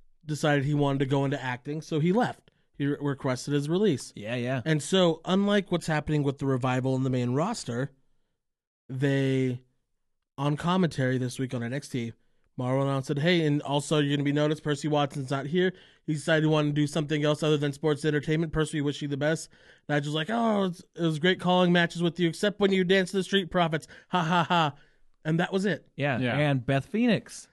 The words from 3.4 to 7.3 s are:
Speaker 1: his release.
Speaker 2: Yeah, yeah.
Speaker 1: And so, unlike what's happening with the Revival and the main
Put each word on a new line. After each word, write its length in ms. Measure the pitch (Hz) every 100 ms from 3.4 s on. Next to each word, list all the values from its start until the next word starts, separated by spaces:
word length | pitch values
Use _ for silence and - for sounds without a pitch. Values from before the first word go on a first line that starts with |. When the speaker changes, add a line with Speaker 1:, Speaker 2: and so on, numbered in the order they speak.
| -
Speaker 1:
his 160 | 143 147
release. 420 | 180 214 127 - -
Speaker 2:
Yeah, 180 | 104 123
yeah. 260 | 123 131 160
Speaker 1:
And 180 | 156
so, 380 | - 190 175 156
unlike 480 | 165 196 202 208 -
what's 160 | 175 -
happening 360 | 151 147 151
with 160 | 139 135
the 60 | 135
Revival 480 | 131 127 127 131
and 120 | 131 131
the 40 |
main 220 | 127 120